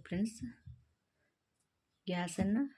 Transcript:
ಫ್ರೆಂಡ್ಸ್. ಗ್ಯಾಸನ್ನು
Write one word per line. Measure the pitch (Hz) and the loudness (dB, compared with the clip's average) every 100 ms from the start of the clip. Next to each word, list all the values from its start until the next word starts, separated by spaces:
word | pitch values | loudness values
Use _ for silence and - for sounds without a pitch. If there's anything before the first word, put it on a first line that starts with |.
| - | -2
ಫ್ರೆಂಡ್ಸ್. | 175 220 - 247 - - - _ _ _ _ _ _ _ _ _ _ _ _ - | 0 0 -2 -10 -10 -16 -16 _ _ _ _ _ _ _ _ _ _ _ _ -4
ಗ್ಯಾಸನ್ನು | 180 175 - 196 220 277 | -2 0 2 4 4 2